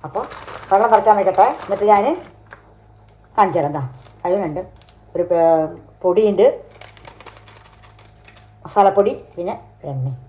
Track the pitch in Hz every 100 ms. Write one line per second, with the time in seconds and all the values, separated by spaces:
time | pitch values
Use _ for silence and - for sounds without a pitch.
0 | 151 - - - - - - 196 226 220
1 | 214 208 190 185 220 - - 196 208 208
2 | 226 349 - _ _ - _ _ _ _
3 | _ _ _ - 190 170 147 147 131 -
4 | - - 247 233 175 151 190 - - _
5 | _ - 175 170 165 160 156 165 - _
6 | 185 180 214 190 240 - - - - -
7 | - - - - - - - - - -
8 | - _ - - - _ - 214 196 196
9 | 202 - - - 175 - - _ 143 139
10 | 131 127